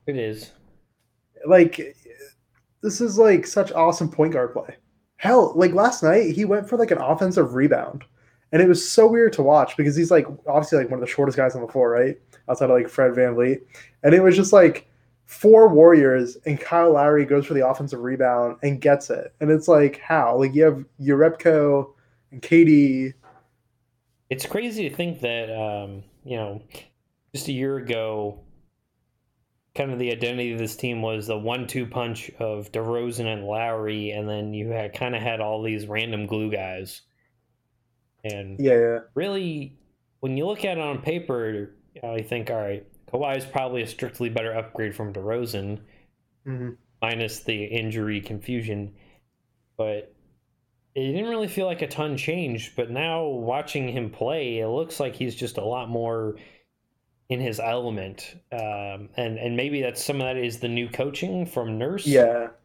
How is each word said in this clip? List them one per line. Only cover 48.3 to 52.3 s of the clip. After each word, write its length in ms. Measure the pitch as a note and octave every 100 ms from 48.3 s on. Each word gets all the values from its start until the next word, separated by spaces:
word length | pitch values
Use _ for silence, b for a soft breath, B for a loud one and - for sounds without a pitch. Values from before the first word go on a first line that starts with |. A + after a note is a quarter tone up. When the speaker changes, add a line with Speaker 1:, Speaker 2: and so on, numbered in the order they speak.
| G#2 G#2+ B2 A2+ G2+ G2+ - _ _ _ _ _ _ _ -
Speaker 1:
But 360 | A2 G#2 - _ _ _ _ _ _ _ _
it 100 | C3+
didn't 260 | C3+ D#3+ A#3
really 180 | A3+ G#3
feel 180 | G3 F#3
like 160 | E3+
a 60 | D3
ton 280 | C#3+ D3+ C3+
changed, 580 | -